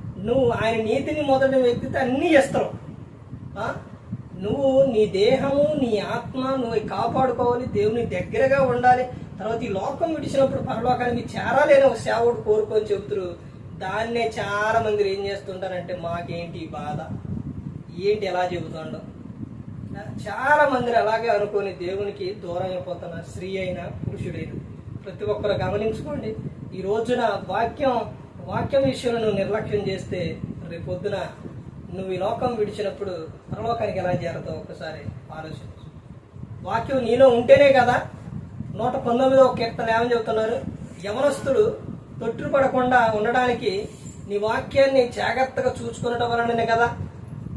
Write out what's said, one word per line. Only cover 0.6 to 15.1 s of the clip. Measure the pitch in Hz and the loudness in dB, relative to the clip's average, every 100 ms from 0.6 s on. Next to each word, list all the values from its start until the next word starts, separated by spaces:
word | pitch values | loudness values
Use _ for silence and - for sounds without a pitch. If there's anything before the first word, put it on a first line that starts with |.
| 226 226 | 0 0
నీతిని | 220 262 302 302 | 0 0 0 -2
మొదటి | 285 269 269 262 | 2 4 4 4
వ్యక్తితో | 247 240 262 277 | 4 2 -2 -2
అన్నీ | 247 269 349 | 0 2 6
చేస్తావు. | 294 - 220 - - - - - - - - - - | 6 6 2 -2 -6 -14 -16 -18 -18 -16 -16 -12 -8
ఆ? | 226 - - - - - - 185 | -8 -8 -12 -18 -12 -10 -10 -8
నువ్వు | 202 269 269 262 | -4 0 4 6
నీ | 269 220 208 | 6 4 2
దేహము, | 190 226 269 277 285 294 294 | 4 4 4 4 2 2 2
నీ | 240 208 | 0 0
ఆత్మ | - 233 - 262 262 | -2 -4 -6 -4 -2
నువ్వు | 269 233 220 - | -2 0 -2 -2
కాపాడుకోవాలి, | 196 233 254 262 - 240 247 254 | -2 0 2 2 2 2 0 0
దేవుని | 208 214 233 226 | 0 2 0 -2
దగ్గరగా | 180 180 226 269 277 | -4 -2 2 4 6
ఉండాలి. | 262 240 247 247 254 - - - | 4 4 6 4 2 -6 -12 -8
తర్వాత | 202 233 | -4 -2
ఈ | 240 | -2
లోకం | 190 247 269 330 | -2 -4 -2 -2
విడిచినప్పుడు | 302 - 269 269 277 | -2 0 4 4 2
పరలోకానికి | - 220 247 247 247 233 - 226 | -4 0 2 2 0 -2 -4 -4
చేరాలి | 202 262 302 | 2 4 8
అని | 277 | 8
ఒక | 269 | 8
సేవకుడు | 220 214 226 240 226 | 4 0 2 2 2
కోరుకొని | 214 214 208 214 | 2 2 2 0
చెబుతారు. | 208 190 - 202 180 170 - - - - | 0 -2 -2 -4 -4 -8 -14 -18 -16 -10
దాన్నే | 185 202 233 233 226 220 | -6 -4 -2 0 -2 -2
చాలా | 202 202 214 226 | -2 0 2 2
మంది | 214 208 196 | 2 2 2